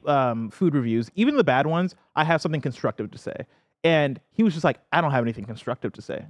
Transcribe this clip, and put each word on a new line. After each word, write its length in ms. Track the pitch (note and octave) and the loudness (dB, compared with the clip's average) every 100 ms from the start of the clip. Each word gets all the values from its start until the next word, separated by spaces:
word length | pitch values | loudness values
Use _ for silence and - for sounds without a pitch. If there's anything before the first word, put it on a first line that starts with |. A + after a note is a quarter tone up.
| - | -2
um, 420 | C#3+ B2+ A#2 A2+ | 2 2 -2 -6
food 220 | - F3+ C#3+ | 0 0 2
reviews, 340 | A#2 A2+ A2+ - | 0 -2 -2 0
even 220 | A#3+ D4 | 0 2
the 60 | |
bad 240 | E3 C3 D3 | 2 2 2
ones, 280 | E3 F#3 - _ - | 0 -2 -4 _ -2
I 80 | |
have 180 | D#3 E3 | 2 2
something 200 | F3 D#3 | 0 -2
constructive 500 | C3+ B2 B2 - G#2+ | -4 -4 -4 -4 -8
to 60 | B2 | -8
say." 180 | - - - _ _ _ | -12 -10 -12 _ _ _
And 360 | E3 D#3+ C#3+ B2+ - | 2 4 2 -2 -8
he 100 | - | 0
was 100 | A3 | 2
just 100 | D#3+ | 2
like, 160 | D#3+ B2+ _ | 0 0 _
"I 100 | D#3+ | 0
don't 100 | D#3+ | 2
have 120 | C3+ | 2
anything 220 | A#2 A2+ G#2 | 0 -4 -10
constructive 480 | A2 - B2+ A2 | -10 -8 -6 -6
to 80 | G#2 | -8
say. 240 | - - D3+ | -10 -10 -10